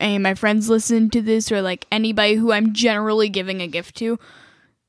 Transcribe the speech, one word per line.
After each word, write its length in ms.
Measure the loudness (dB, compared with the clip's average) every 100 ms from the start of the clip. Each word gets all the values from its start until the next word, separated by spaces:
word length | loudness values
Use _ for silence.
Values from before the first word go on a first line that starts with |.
any 160 | -2 0
of 60 |
my 120 | 0
friends 340 | 0 0 0 2
listen 420 | 0 2 2 2
to 120 | 0
this 280 | 0 0 0
or, 120 | -2
like, 240 | -2 -6 -4
anybody 440 | -2 0 2 2
who 180 | 2 2
I'm 200 | 2 2
generally 560 | 2 0 0 0 0 0
giving 320 | -2 -6 -6
a 80 | -6
gift 280 | -8 -10 -8
to 200 | -6 -6 -8 -20 -20 _ _ _